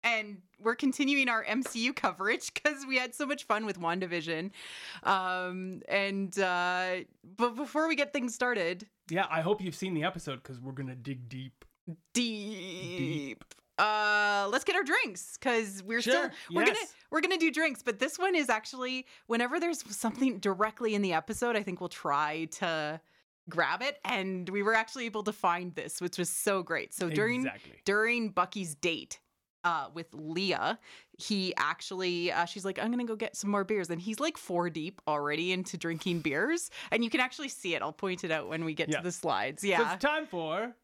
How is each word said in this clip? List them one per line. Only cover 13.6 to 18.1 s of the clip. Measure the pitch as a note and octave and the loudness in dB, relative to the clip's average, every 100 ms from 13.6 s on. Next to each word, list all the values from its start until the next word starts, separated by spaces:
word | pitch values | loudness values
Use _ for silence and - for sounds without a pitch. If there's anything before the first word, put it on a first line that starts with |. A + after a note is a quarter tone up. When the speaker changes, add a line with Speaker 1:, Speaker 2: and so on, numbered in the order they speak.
| _ - | _ 2
Speaker 1:
Uh, | G#3 G#3+ G#3 G#3 G#3 G3+ G3+ | 2 4 4 6 6 4 2
let's | B3 | 2
get | - F4+ | 2 2
our | |
drinks | C#4+ G4 G#4+ F#3 - - | 4 2 2 -4 -12 -4
'cause | C4 A#3 G#3+ G3 | 2 2 0 -6
we're | F#3+ A#3 | -2 0
Speaker 2:
Sure, | A#3 | 4
Speaker 1:
still, | C4 C#4+ - - F4 | 4 2 -4 -2 4
we're | E4+ | 4
gonna, | A4 | 4
Speaker 2:
yes. | G4+ - - | -4 -10 -2
Speaker 1:
we're | D#4 | 0
gonna | E4 F#4 | 2 2
do | D#4+ | 2
drinks, | D4 D#4+ C4 | 2 0 0
but | - G#3 | -4 0
this | C#4 | -2